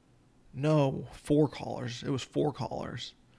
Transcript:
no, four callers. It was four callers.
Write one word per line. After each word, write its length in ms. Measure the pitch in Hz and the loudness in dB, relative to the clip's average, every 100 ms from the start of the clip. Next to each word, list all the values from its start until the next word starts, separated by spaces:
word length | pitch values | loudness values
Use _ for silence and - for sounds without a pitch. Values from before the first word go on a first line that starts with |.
| _ _ _ _ - | _ _ _ _ -18
no, 520 | 131 147 156 135 151 131 | -2 4 6 4 0 -8
four 340 | - - 147 151 | -14 2 4 4
callers. 560 | - - 113 123 120 143 | 0 -6 -6 -6 -6 -4
It 40 | |
was 120 | 135 | -4
four 300 | - 147 147 | -2 0 0
callers. 640 | - - - - 117 - - _ | -2 -6 -6 -6 -8 -12 -16 _